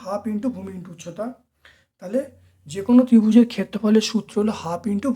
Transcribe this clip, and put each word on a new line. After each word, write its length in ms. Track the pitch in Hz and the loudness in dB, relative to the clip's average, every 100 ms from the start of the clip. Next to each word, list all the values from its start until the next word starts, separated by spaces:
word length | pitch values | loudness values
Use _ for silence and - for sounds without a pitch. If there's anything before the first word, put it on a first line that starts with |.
হাফ 220 | 185 208 220 | -8 -8 -6
into 160 | 208 254 185 | -4 -6 -8
ভূমি 160 | 190 190 | -12 -14
into 140 | 165 160 | -16 -16
উচ্চতা। 300 | 175 170 233 254 _ _ _ _ _ _ | -16 -12 -12 -12 _ _ _ _ _ _
তাহলে 200 | 185 240 285 _ _ _ - | -6 -6 -6 _ _ _ -14
যে 100 | 180 196 | -8 4
কোনো 140 | 247 254 | 4 6
ত্রিভুজের 360 | 226 214 220 233 | 4 6 6 4
ক্ষেত্রফলের 520 | - 190 208 214 220 214 | 0 -6 -2 2 2 2
সূত্র 220 | 214 - 214 | -4 -4 -2
হলো 120 | 214 - | -2 -4
হাফ 200 | 165 175 208 | -6 -6 -4
into 140 | 202 277 | -4 -2